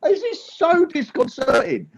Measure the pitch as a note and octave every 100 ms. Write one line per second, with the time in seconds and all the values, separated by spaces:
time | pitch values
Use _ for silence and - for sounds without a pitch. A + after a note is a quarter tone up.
0 | - G4 A#4 A4+ - - E4 F4 E4+ D4
1 | B3 - D4+ - C4 C4+ G#3+ D3+ E3